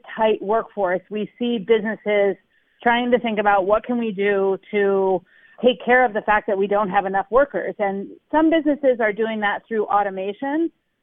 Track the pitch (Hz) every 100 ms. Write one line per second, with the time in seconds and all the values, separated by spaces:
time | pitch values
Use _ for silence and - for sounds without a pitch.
0 | - - 220 214 196 226 - - 185 185
1 | - 214 208 - 240 233 180 226 220 202
2 | 208 208 202 180 _ _ _ _ 240 240
3 | 247 240 240 208 208 202 185 220 233 240
4 | 226 190 202 196 196 190 - 208 196 196
5 | 190 185 - _ _ - 247 247 - 247
6 | 247 202 - 214 214 190 196 202 202 196
7 | 190 196 190 240 277 190 - 196 196 196
8 | 190 - _ 294 320 330 294 285 269 240
9 | 214 202 220 220 202 196 - 220 202 202
10 | 202 190 190 202 277 302 330 - _ _